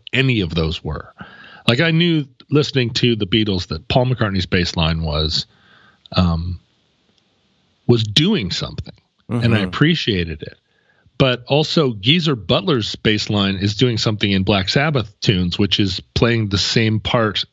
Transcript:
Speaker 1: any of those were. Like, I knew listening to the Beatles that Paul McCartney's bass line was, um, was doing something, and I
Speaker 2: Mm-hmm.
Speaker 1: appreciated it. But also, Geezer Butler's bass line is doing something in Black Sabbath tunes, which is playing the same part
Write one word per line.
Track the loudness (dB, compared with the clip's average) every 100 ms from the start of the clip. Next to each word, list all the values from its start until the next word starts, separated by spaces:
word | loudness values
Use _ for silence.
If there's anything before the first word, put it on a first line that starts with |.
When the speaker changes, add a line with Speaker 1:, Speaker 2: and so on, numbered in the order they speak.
| -4
Speaker 1:
any | 0 0 0
of | 0 -2
those | -2 -4
were. | -8 -10 -12 -18 -20 -20 -20 -6 -2
Like, | 0
I | 2
knew | 2 2 0 -2 -10 -2
listening | 0 2 0 -2
to | 0 0 0
the | 0
Beatles | 0 0 -2 -4
that | -8 -2
Paul | 0 0
McCartney's | 0 -2 -2 -2
bass | -2 -2 -2
line | -2 -2
was, | -2 -2 -2 -4 -8 _ _ _ _ _ -4 0
um, | 2 0 -4 -8 _ _ _ _ _ _ _ _ _ _ _ _ 2
was | 2
doing | 2 2 2 0 -2
something, | -6 -8 -10 -14 -16 _ _ -8
and | -2 2
I | 2
Speaker 2:
Mm-hmm. | 0
Speaker 1:
appreciated | 0 2 0 -2 -2 -4 -8
it. | -12 -16 _ _ _ _ _ 0
But | 2 0 0
also, | 0 2 2 0
Geezer | 0 2 2 2 -2
Butler's | 0 0 2 0 -2 -2
bass | 0 0 0
line | 0 0 0
is | -2 0
doing | 0 2
something | -2 0 0
in | 2
Black | 2 0 2
Sabbath | 0 0 -2 -4 _
tunes, | 0 0 0 -2
which | 0 0
is | -2 -4 -6
playing | 0 2 2 0
the | -2
same | 0 0 2 0
part | 0 0 0 -2 -4